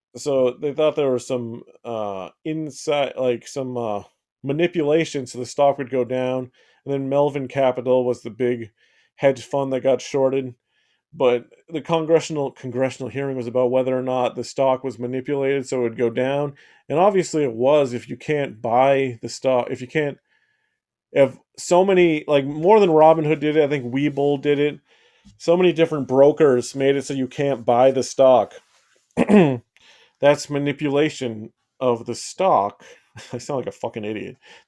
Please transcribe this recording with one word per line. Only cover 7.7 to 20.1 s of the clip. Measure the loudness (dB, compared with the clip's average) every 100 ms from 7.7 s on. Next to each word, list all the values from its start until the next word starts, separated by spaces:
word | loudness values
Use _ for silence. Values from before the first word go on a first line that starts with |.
| 0 0 0 2
was | -4
the | -8
big | -4 -2 -2 -8 _ _ _ _ _
hedge | 0 0
fund | -4 -4 -2
that | -2
got | 0 0
shorted. | -2 0 0 0 -6 -12 _ _ _ _ _
But | -2 0 0 -4 _ _
the | -12
congressional, | -2 -2 2 0 0 -6 -6
congressional | -8 -10 -4 -4 -4 -10
hearing | -8 -6 -6
was | -4
about | 0 2
whether | 2 0 -2
or |
not | -2 -2 -2 -4
the | -10
stock | -2 0 0 -4
was | -8
manipulated | -8 -8 -6 -4 -2 -2 -2
so | -2
it |
would | -2 -2
go | -2
down. | 0 -2 -2 -4 -8 _ _ _
And | 2
obviously | 2 2 0 -2
it | -2
was | 0 2 4 2
if | -4 -10
you | -14
can't | -4 -4 -4 -6
buy | -2 2 4 4 0 -6
the | -12
stock, | -6 0 0 -2
if | -8
you | -6
can't, | -4 -4